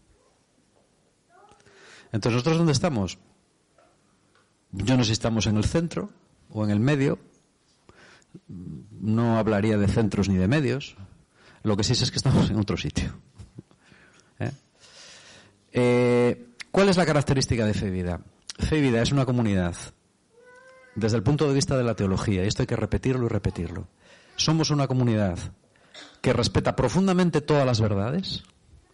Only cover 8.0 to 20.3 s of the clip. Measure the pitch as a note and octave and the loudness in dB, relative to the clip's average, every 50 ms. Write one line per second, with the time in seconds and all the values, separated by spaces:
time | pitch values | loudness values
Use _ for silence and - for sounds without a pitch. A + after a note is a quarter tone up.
8 | - - - - _ _ - - _ - G2+ F2 F2+ D#2+ D#2+ C2+ G2+ G#2 A2 - | -20 -20 -20 -20 _ _ -20 -20 _ -18 -18 -16 -14 -14 -14 -16 -16 -18 -14 -6
9 | F#2 A2 A2 A2+ A#2 A#2 A2+ A2 G#2 G#2+ G#2+ G2+ G#2 A2 G#2+ G#2 G2+ G2 - A#2+ | -4 -2 0 0 2 2 2 2 2 2 0 2 2 2 2 2 2 2 2 0
10 | A2 G2 - G2+ G2 G2 F#2+ F#2 F#2 G2 C3+ D#3+ C#3+ A#2+ A#2+ C#3 - - - - | 0 0 0 0 0 2 2 2 2 2 2 0 0 -2 -2 -4 -6 -12 -16 -20
11 | G2 - - - _ _ _ _ - - - - - G#2+ G#2 G2 A2 - B2 - | -20 -20 -20 -20 _ _ _ _ -20 -20 -14 -6 -2 -2 0 0 0 0 0 0
12 | B2 - - - - C3+ - - - - G2+ G#2+ G2+ - F2 - - - - - | -2 -2 -4 -2 0 2 4 4 2 2 0 -2 -2 -2 -4 -4 -6 -6 -4 -4
13 | - - - - - _ _ - - - _ - - _ _ _ _ _ - - | -6 -6 -8 -12 -18 _ _ -20 -20 -20 _ -20 -20 _ _ _ _ _ -20 -20
14 | - _ _ _ _ _ _ - G#2+ A#2+ C#3 - _ _ _ _ - - - - | -20 _ _ _ _ _ _ -8 -8 -8 -10 -12 _ _ _ _ -20 -20 -20 -20
15 | - - - - - - - - - _ _ _ _ _ - A#2+ B2 B2 B2 B2 | -20 -20 -20 -20 -20 -20 -20 -20 -20 _ _ _ _ _ -2 2 2 4 4 4
16 | B2 B2 A#2+ A#2+ A#2+ A#2+ - - - - - - - _ - F#3 G3 G3+ F3+ F3+ | 4 4 4 4 2 2 0 -2 -8 -18 -20 -20 -14 _ 0 2 2 4 4 4
17 | F3 C#3+ D3+ D3 C3 - C#3+ C3 B2+ - C3 A2+ G#2+ G#2+ G2+ F#2+ A2+ G2 F#2 F#2 | 2 2 2 2 2 2 0 0 0 0 0 0 0 0 0 -2 -2 -4 -2 -4
18 | F2+ F2 E2+ E2 - - _ _ _ - - - - - D#3 D#3 C#3+ C3 A#2 A2+ | -4 -4 -6 -6 -10 -16 _ _ _ -18 -8 -6 -2 0 2 2 2 4 2 2
19 | A#2 A2 C#3 C#3 C3 B2 B2 B2 A#2 G#2+ G2+ F#2 F2+ F2 F2 - - - - _ | 2 2 2 0 2 2 0 0 2 2 2 0 0 -2 -4 -8 -12 -18 -20 _
20 | _ _ _ _ _ _ | _ _ _ _ _ _